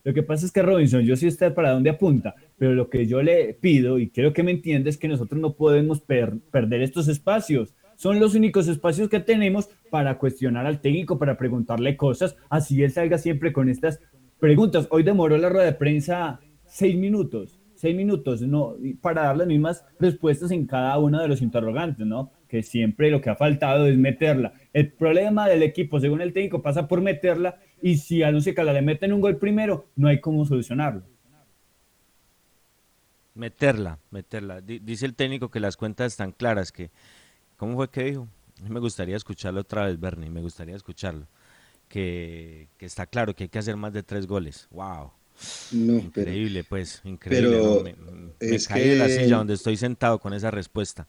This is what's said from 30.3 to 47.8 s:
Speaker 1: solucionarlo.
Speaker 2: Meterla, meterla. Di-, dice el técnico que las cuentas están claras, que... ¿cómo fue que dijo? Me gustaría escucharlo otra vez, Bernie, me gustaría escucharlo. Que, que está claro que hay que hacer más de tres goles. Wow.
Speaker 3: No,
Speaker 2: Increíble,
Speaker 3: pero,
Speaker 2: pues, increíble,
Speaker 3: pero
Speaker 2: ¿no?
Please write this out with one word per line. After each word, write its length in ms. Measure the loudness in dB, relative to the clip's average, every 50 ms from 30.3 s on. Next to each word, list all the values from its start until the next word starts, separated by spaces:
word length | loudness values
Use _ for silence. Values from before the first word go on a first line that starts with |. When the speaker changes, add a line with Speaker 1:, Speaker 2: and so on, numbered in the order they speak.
| -2 0 0 0
Speaker 1:
solucionarlo. 560 | 0 -2 -2 -4 -4 -4 -4 -4 -4 -6 -12 -16 _ _ _ _ _ _ _ _ _ _ _ _ _ _ _ _ _ _ _ _ _ _ _ _ _ _ _ _ _ _ _ _ _ _ _ _ _ _ _ _ _ _ _ _ _
Speaker 2:
Meterla, 640 | -14 -14 -12 -6 0 0 2 2 0 -2 -6 -8 -12 _ -18
meterla. 500 | -16 -16 -16 _ -12 -12 -12 -12 -14 -16
Di-, 180 | -16 -14 -16 -14
dice 260 | -12 -10 -10 -6 -6
el 80 | -6 -4
técnico 380 | -4 -4 -4 -4 -6 -8 -8
que 80 | -6 -4
las 180 | -4 -4 -6 -6
cuentas 360 | -8 -8 -6 -4 -6 -6 -6
están 180 | -8 -10 -10
claras, 400 | -8 -4 -2 -2 -2 -2 -4 -6
que... 180 | -10 -14 -16 -16 _ _ _ _ _ _ _ _ _ _ _ _ _
¿cómo 200 | -12 -10 -8 -6
fue 160 | -6 -6 -6
que 140 | -6 -6 -6
dijo? 220 | -6 -6 -8 -12 -16 -20 _ _ _ _ -18 -14 -10
Me 120 | -8 -6
gustaría 360 | -6 -6 -6 -6 -8 -6 -6
escucharlo 460 | -8 -8 -10 -14 -10 -10 -8 -8 -8
otra 240 | -8 -6 -6 -4 -4
vez, 140 | -4 -4 -6
Bernie, 320 | -8 -10 -10 -10 -12 -12
me 100 | -10 -10
gustaría 340 | -10 -10 -12 -14 -16 -16 -16
escucharlo. 520 | -18 -18 -20 -18 -12 -10 -10 -10 -10 -14 -18 _ _ _ _ _ _ _ _ _ _ _ _
Que, 840 | -8 -8 -6 -6 -6 -8 -10 -12 -14 -16 -18 -18 -20 -20 -20 _ _ _
que 100 | -20 -18
está 180 | -14 -14 -12
claro 300 | -8 -4 -4 -4 -4 -4
que 80 | -8 -10
hay 60 | -10
que 100 | -8 -8
hacer 160 | -8 -8 -8
más 180 | -8 -10 -10 -10
de 80 | -10
tres 240 | -12 -10 -10 -10 -8
goles. 420 | -6 -6 -6 -6 -8 -12 -18 -20 _
Wow. 400 | -18 -16 -14 -14 -14 -14 -16 -18 -20 _ _ _ _ -20 -18 -18 -18 -18 -14 -6
Speaker 3:
No, 220 | -4 -2 0 2 2
Speaker 2:
Increíble, 640 | 0 -2 -4 -6 -6 -6 -6 -4 -6 -6 -6 -6 -8
Speaker 3:
pero, 100 | -10 -8
Speaker 2:
pues, 320 | -8 -10 -10 -10 -14 -18 -16
increíble, 460 | -16 -16 -12 -6 -2 0 2 2 2
Speaker 3:
pero 140 | 2 2 2 4 2
Speaker 2:
¿no? 20 | 2